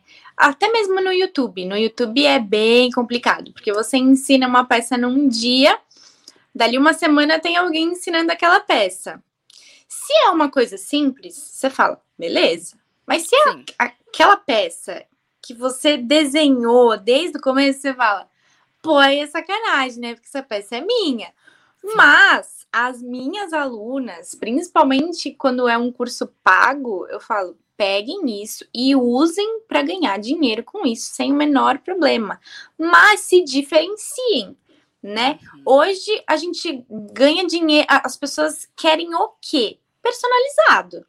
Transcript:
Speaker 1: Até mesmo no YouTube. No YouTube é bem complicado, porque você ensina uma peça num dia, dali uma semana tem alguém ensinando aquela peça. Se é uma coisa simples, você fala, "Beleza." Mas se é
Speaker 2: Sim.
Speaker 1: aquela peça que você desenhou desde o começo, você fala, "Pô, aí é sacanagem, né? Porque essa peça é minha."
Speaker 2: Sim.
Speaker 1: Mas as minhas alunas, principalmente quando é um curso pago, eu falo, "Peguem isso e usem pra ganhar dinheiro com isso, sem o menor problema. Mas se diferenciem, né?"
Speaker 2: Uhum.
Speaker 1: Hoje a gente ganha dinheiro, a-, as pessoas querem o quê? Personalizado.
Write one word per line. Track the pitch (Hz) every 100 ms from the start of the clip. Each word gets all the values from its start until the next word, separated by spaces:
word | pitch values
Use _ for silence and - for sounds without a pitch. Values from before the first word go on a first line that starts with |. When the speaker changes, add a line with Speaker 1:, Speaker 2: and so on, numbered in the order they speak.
| _ - - -
Speaker 1:
Até | 285 277 427
mesmo | 466 392 381
no | 370
YouTube. | 370 381 294 233 180
No | 180 202
YouTube | 220 - 240 233 285
é | 277
bem | 208 214 220 240 254
complicado, | 247 233 240 240 170 -
porque | - -
você | 202 226 262
ensina | 262 269 - 269 254
uma | 247 247
peça | 233 233 247
num | 247 269 285
dia, | 226 240 254 294 427 _ _ _ _ - _ _
dali | - - 254
uma | 302
semana | 311 330 294 294 320
tem | 339 339
alguém | 359 320 330
ensinando | 349 - 330 330
aquela | 339 339 392
peça. | 392 285 190 - - 165 _ _ _ _ - _ _
Se | - - 622 466
é |
uma | 330 285
coisa | 277 233 196
simples, | - 294 285 262 175 -
você | - - 269
fala, | 262 220 - _ -
"Beleza." | 165 277 277 170 175 _ _ _ -
Mas | 311 330
se | 539
é | 587
Speaker 2:
Sim. | 330 247 -
Speaker 1:
aquela | - - _ - 330 392
peça | - 220 175 - - 170 - _ _ _
que | -
você | 233 254 240 302 294
desenhou | 233 302 294 285 302 254 233 247 240 214
desde | 196 269 349 294
o |
começo, | 262 262 277 269
você | 277
fala, | 254 233 196 - _ _ _ _ _
"Pô, | 320 285
aí | 277 285
é | 294
sacanagem, | 330 320 415 440 302 262 240
né? | 240 226
Porque | _
essa | 277
peça | 269 208 202 233
é |
minha." | 349 494 349 233 180 _ _ _ _ _
Speaker 2:
Sim. | 381 440
Speaker 1:
Mas | 302 320 392 262 - - -
as | 220 247 247
minhas | 247 254 262 403 381
alunas, | 320 277 226 220 277 240 170 170 -
principalmente | 202 262 349 339 277 269 330 330 285
quando | - 269 254 247
é | 233
um | 247
curso | 247 240 - 240 _
pago, | 202 185 208 285 247 185 -
eu | 208
falo, | - 214 175 - _ -
"Peguem | 196 202 214 392 285 202
isso | 208 - -
e | 233 262 277
usem | 240 247 330 330 427 453 -
pra | 294
ganhar | 285 370 262 196
dinheiro | 214 339 262 220
com | 233 415 311
isso, | 226 -
sem | - 262
o | 285
menor | 302 269 240 269
problema. | - 381 285 240 202 180 - - - -
Mas | 330 339 392 392
se | - 359
diferenciem, | 302 269 277 311 339 427 - - 508 294 185 92 _ _ _ _
né?" | 101 208 254 302 - 143
Speaker 2:
Uhum. | 139
Speaker 1:
Hoje | 269 339 381 - 427 -
a | 311
gente | 349 - 339 262 - 214 208
ganha | - 277 330 359
dinheiro, | 330 320 302 285
a-, | 277 254
as | -
pessoas | 277 - 311 302 - -
querem | 320 320 339 339
o | 427 _
quê? | - 294 202 - _ _
Personalizado. | 480 494 494 494 554 571 640 220 180 170